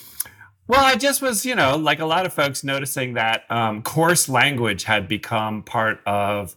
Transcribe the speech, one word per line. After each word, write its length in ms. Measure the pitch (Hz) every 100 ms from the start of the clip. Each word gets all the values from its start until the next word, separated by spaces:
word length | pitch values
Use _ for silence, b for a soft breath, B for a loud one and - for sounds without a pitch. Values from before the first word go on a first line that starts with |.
| B B B B B B -
Well, 160 | 262
I 100 | 262
just 260 | 254 277 269
was, 240 | 269 208
you 120 | 254 226
know, 200 | 131 151
like 220 | 156 151
a 80 | 160
lot 200 | 170 185
of 60 |
folks, 300 | 165 143 131
noticing 520 | 139 135 139 139 127
that, 280 | 117 113 110 -
um, 320 | 117 113 107
coarse 460 | - 160 165 175 -
language 560 | 123 135 127 113 98
had 240 | - 104 95
become 560 | 107 - 113 107 107
part 360 | - 117 110 107 104
of 480 | 101 101 104 98